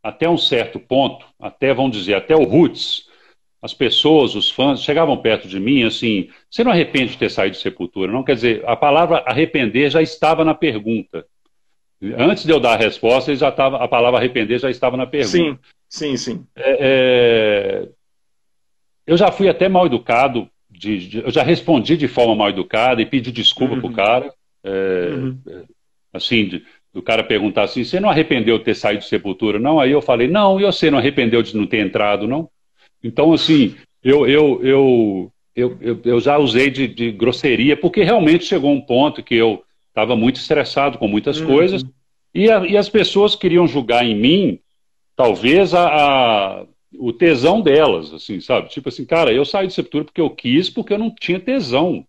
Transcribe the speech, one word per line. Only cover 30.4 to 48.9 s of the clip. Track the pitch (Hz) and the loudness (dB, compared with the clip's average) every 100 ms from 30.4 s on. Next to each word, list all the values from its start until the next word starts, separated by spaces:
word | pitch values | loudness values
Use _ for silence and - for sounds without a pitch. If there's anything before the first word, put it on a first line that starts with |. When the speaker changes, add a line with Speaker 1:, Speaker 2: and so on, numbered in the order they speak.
| 196 190 | 2 2
Speaker 1:
e | 202 | 0
você | - 160 | 2 2
não | 139 | 2
arrependeu | 139 139 117 117 | 0 0 0 0
de | 110 110 | 0 -4
não | 101 | -2
ter | 110 98 | -2 -2
entrado, | - 104 101 143 | -2 0 0 -2
não?" | 139 165 _ _ _ _ _ | -6 -8 _ _ _ _ _
Então, | 117 - 156 | -8 2 4
assim, | 160 - 151 104 - _ _ | 4 4 4 2 -2 _ _
eu, | 127 147 123 | 2 4 4
eu, | 147 151 123 | 4 4 2
eu, | 131 135 135 123 107 95 90 _ _ - | 2 4 4 4 2 -2 -8 _ _ -4
eu, | 123 123 | -4 -4
eu, | 117 113 117 | -6 -4 0
eu | 120 | 0
já | 131 147 | 2 2
usei | 139 113 139 | 2 2 0
de, | 131 127 | -2 -6
de | - 117 | -4 -6
grosseria, | 101 113 - 147 113 135 143 | -2 -2 0 0 2 2 2
porque | 175 - | 0 0
realmente | 180 226 151 165 - | 2 4 4 2 2
chegou | 180 139 | -2 0
um | 143 | 0
ponto | - 123 147 143 | 0 2 2 -2
que | - 117 | -2 2
eu | 113 98 _ _ _ | 2 0 _ _ _
tava | - 110 117 | -4 -2 2
muito | 117 131 | 0 -2
estressado | - 151 127 - 139 - | -2 -2 0 -2 -2 -2
com | 110 | -4
muitas | 104 143 151 | -2 -4 -6
Speaker 2:
Uhum. | 160 | 0
Speaker 1:
coisas, | 139 180 190 131 _ _ _ _ | 2 2 -2 -8 _ _ _ _
e | 170 214 | 0 2
a, | 220 185 | 2 2
e | 202 | 0
as | 202 | 2
pessoas | 220 180 196 208 208 | 0 2 2 2 2
queriam | 185 170 165 | 2 2 2
julgar | 135 113 120 120 | 0 0 0 2
em | 104 | 2
mim, | 120 185 170 85 _ _ _ _ _ - | 2 2 0 -4 _ _ _ _ _ 0
talvez, | 123 92 117 170 185 | 0 2 2 4 4
a, | 175 175 | 2 2
a, | 151 143 135 120 107 98 95 - _ _ - | 2 2 4 2 2 -2 -8 -16 _ _ -8
o | 123 | -8
tesão | 113 170 139 147 214 | 0 2 4 2 2
delas, | 170 147 147 87 78 | 4 4 4 0 -6
assim, | 80 - 95 | -16 -12 -12
sabe? | - 117 - | -2 -4 -2
Tipo | - | -12
assim, | 135 | -12